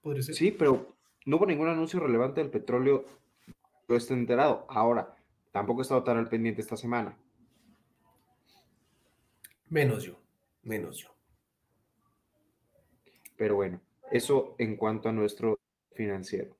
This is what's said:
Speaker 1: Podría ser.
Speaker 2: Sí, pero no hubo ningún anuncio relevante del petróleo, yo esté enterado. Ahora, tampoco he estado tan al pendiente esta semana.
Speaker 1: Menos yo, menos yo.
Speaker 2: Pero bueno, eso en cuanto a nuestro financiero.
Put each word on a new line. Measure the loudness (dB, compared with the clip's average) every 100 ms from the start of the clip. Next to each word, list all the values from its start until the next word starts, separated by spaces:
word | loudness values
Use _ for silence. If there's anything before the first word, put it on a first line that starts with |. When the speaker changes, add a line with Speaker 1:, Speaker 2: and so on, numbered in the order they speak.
Speaker 1:
Podría | -6 -6
ser. | -4 0
Speaker 2:
Sí, | 0
pero | 4 4 4 0 _ _ _ 0
no | 2
hubo | 4
ningún | 2 0
anuncio | 0 -2 -2
relevante | 2 2 2 0
del | -2
petróleo, | -4 -2 2 4 2 0 -20 _ _ -20 -20 _ _ 0
yo | 0
esté | 2
enterado. | -2 2 4 4 2 -2
Ahora, | 2 2 2 -2 -14 _ _ _
tampoco | -4 -2 -2
he |
estado | 2 0
tan | 2 0
al | 0
pendiente | -2 -2 -2
esta | -6 -6
semana. | -4 -4 -4 -10 _ _ _ _ _ _ _ _ _ _ _ _ _ _ _ _ _ _ _ _ _ _ -20 _ _
Speaker 1:
Menos | 2 2 0
yo, | -8 -16 _ _ _ _
menos | -10 -8 -8 -14
yo. | -20 _ _ _ _ _ _ _ _ _ _ _ _ _ _ _ _ _ _ _ _ _ -20 _
Speaker 2:
Pero | 0 0
bueno, | 0 -4 _ _ -4
eso | -4 2 0 0 -6
en | -6 -2
cuanto | -2 -2 -2
a |
nuestro | 0 -2 -2 -2 -2 _ _ _
financiero. | -8 -6 -6 -6 -8 -8